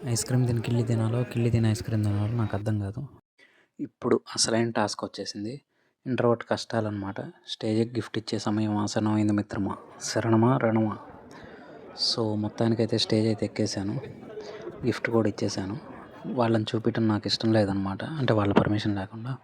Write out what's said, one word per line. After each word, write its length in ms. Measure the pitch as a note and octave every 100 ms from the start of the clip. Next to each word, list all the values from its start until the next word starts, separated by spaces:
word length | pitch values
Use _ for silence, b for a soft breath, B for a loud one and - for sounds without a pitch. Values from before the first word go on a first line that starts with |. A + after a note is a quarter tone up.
| C#3
ఐస్ 100 | A#2 -
క్రీమ్ 160 | B2 B2
తిని 120 | A#2 A2
కిళ్ళి 180 | A#2+ A#2
తినాలో, 300 | A2+ A2 A#2+ B2
కిళ్ళి 180 | A#2 A#2 A#2
తిని 120 | A2+
ఐస్ 80 | G#2+ -
క్రీమ్ 180 | A2 G#2
తినాలో 260 | G2+ G#2 A#2
నాకు 120 | G#2+ G#2
అర్థం 180 | G#2+ G#2+
కాదు. 180 | G2+ G2+ C#3 - _ _ b b b _ D3
ఇప్పుడు 300 | _ B2 A#2 - -
అసలైన 340 | - A2+ A#2 A2+
టాస్క్ 240 | G#2 - G#2
వచ్చేసింది. 460 | - G2 G#2 G#2 C#3+ _ _ _ _ -
ఇంట్రోవర్ట్ 340 | A#2+ A#2+ A#2 -
కష్టాలన్నమాట. 680 | G#2+ - A2+ G#2+ G#2 G2 G2 C#3 - -
స్టేజ్కి 380 | - A2 A2 A#2 A#2+
గిఫ్ట్ 200 | - -
ఇచ్చే 160 | - A2 A2
సమయం 300 | G#2+ G#2+ G#2
ఆసన్నమైంది 520 | G#2 - G#2+ G#2+ G#2 G#2
మిత్రమా, 340 | G#2 G#2 G2 - - - -
శరణమా 420 | A#2 A2 A2+ A#2 C3 A#2
రణమా? 300 | A2 G#2+ G2+ - - - B B B B B B - -
So 120 | - A2 G#2+
మొత్తానికైతే 540 | G#2+ - A2+ A2+ A2 A2+ -
స్టేజ్ 220 | A2+ A2
అయితే 140 | G#2+ G#2
ఎక్కేసాను, 460 | - G#2+ - G2 B2+ - - - - B B B - B2
గిఫ్ట్ 220 | - - A2+
కూడా 100 | G#2+
ఇచ్చేసాను 420 | - G#2+ - F#2+ A2 - - - - - C3+
వాళ్ళని 260 | A#2 A2 A2
చూపించడం 340 | A2+ A#2 A#2 A2+
నాకు 120 | G#2 G2+
ఇష్టం 180 | - A2+ A2
లేదనమాట, 460 | G2+ G2 G2 G2 B2 D#3+
అంటే 120 | B2 A2
వాళ్ళ 120 | G2+ G2
పర్మిషన్ 340 | - G#2 A2 G2
లేకుండా. 320 | G2 A2+ A#2 C3